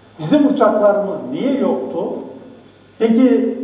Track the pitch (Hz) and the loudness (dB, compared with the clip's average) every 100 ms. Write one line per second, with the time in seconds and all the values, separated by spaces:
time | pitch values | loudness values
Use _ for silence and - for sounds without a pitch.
0 | - - 156 294 285 - 214 208 208 202 | -20 -10 0 2 2 2 2 2 2 2
1 | 190 147 127 147 240 277 185 - - 165 | -2 -6 -8 -6 -2 -2 -2 -2 -6 -6
2 | 226 - - - - - - - _ - | -8 -8 -12 -18 -20 -20 -20 -20 _ -2
3 | 226 226 254 233 233 - | 2 4 4 4 0 -4